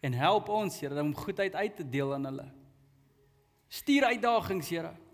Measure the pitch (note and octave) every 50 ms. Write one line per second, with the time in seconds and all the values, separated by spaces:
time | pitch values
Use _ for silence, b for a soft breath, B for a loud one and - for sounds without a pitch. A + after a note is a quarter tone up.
0 | - C#3 B2 A#2+ C#3 E3+ G3+ G#3+ G#3 - G#3 G#3+ G#3+ F#3 - - - C#3 C#3 D3
1 | D3 D3+ C#3+ - - - F#3+ - G3 F#3+ - E3 G#3 G#3+ G#3 - E3+ C3+ B2 C#3
2 | C#3 C#3 C#3 C#3 C#3 C3+ C3+ C3+ C3+ C3+ - - - - _ _ _ _ _ _
3 | _ _ _ _ _ _ _ _ _ _ _ _ _ _ - - - - C#4 C#4+
4 | C4+ A#3+ A#3+ A#3 G#3 A#3+ A#3 A3 - - G3 F#3 D3 - E3+ E3+ D#3+ E3 D#3+ -
5 | - -